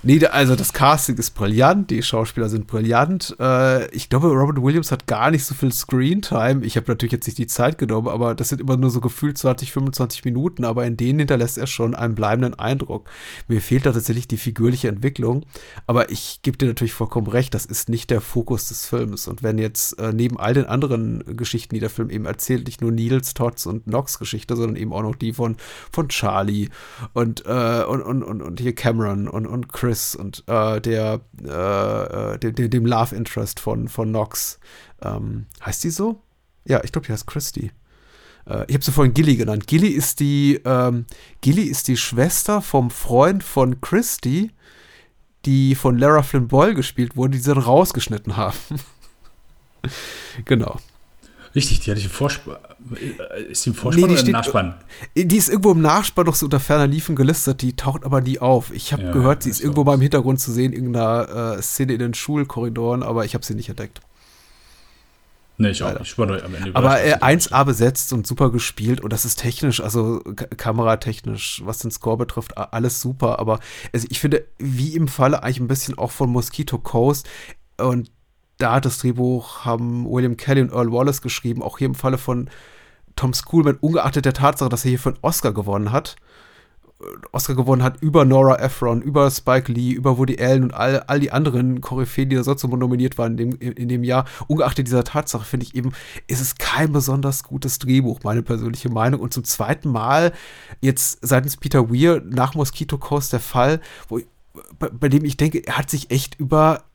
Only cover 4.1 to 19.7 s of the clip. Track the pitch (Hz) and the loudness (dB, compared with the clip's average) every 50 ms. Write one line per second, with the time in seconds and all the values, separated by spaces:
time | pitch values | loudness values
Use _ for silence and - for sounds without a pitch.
4.1 | - 135 156 170 143 131 139 143 151 139 123 135 151 170 160 - 165 - - - | 0 4 4 4 4 4 2 2 2 2 2 2 2 2 0 0 -4 -4 -2 -4
5.1 | 117 107 117 147 165 147 135 - 135 - 143 127 120 - - - 135 127 127 147 | -2 2 2 2 2 2 0 -4 -4 -2 -2 -2 -2 -2 -4 -2 0 0 2 2
6.1 | 180 208 196 - - 120 110 123 135 135 110 107 - 139 123 - 117 - 120 113 | 0 0 -2 -2 -2 0 2 2 2 0 0 -2 -4 -4 -2 -2 -2 -2 -2 -2
7.1 | 127 120 - - - - 117 - - - 120 135 160 - 139 107 110 110 113 123 | -2 -4 -4 -8 -6 -6 -6 -4 0 0 0 0 0 -2 -2 -2 -2 -2 -2 -2
8.1 | - 113 120 117 117 - 120 - 143 135 - 135 131 127 131 131 117 123 117 120 | -2 0 0 -2 0 -2 -4 -4 -4 -4 -2 0 0 2 2 2 0 0 -2 -2
9.1 | - - 147 147 139 - - 131 123 - 135 - - 139 135 135 131 - 127 117 | -4 -2 -4 -4 -4 0 0 0 0 0 -6 -6 -4 -2 -2 -2 -2 -2 -4 -4
10.1 | - - - 135 120 123 147 180 - - 123 117 110 123 123 120 117 107 117 123 | -4 -6 -4 -4 -2 0 -2 -2 -4 -2 -4 -2 -2 -2 -2 -2 -2 -2 0 0
11.1 | 139 151 147 139 143 120 120 120 - - 139 131 - - 117 113 123 - 117 117 | 2 0 2 2 2 2 2 -2 -2 -6 -6 -6 -2 -2 -2 -2 -2 -2 -2 -4
12.1 | 110 101 107 101 110 123 127 120 - - 104 113 135 135 135 - - - - - | -2 0 0 0 2 2 0 -2 -2 -4 -2 -2 -2 -2 -4 -6 -8 -10 -10 -14
13.1 | - - - - - - - - 117 107 - - 135 131 131 143 117 117 110 - | -20 -18 -18 -18 -16 -16 -4 -2 -2 -2 2 2 0 2 4 2 2 2 0 -2
14.1 | 113 120 123 - 117 107 - 120 110 - 113 120 127 127 - 117 104 101 123 143 | -4 -4 -4 -6 -6 -4 -4 -6 -2 2 2 2 2 2 -2 -4 -2 -2 -2 -4
15.1 | 139 - - 117 123 143 - - - - - - - - - - 117 123 - - | -2 0 -2 0 -2 -2 -4 -8 -20 -20 -20 -18 -20 -14 -4 0 2 2 2 0
16.1 | - 104 - - - - - - - - 135 123 110 - 120 113 - - 113 - | -4 -8 -8 -12 -14 -4 -4 -4 0 0 0 0 0 0 -2 -4 -2 -4 -6 -2
17.1 | - 120 104 104 104 123 131 - - 101 - - 107 - - - 117 113 - - | -2 -2 -2 0 0 0 0 0 -4 -6 -6 -6 -8 -8 -4 -4 -4 -4 0 0
18.1 | 123 110 - - - 123 113 - 123 107 - - - - - - - 123 120 107 | -2 -2 0 -2 -2 -2 -2 0 -4 -4 -4 -8 -8 -10 -6 -4 -4 -2 -2 -4
19.1 | 98 - - - - - 117 110 107 110 110 110 | -6 -8 -8 -10 -8 -4 -2 -2 0 0 -2 -2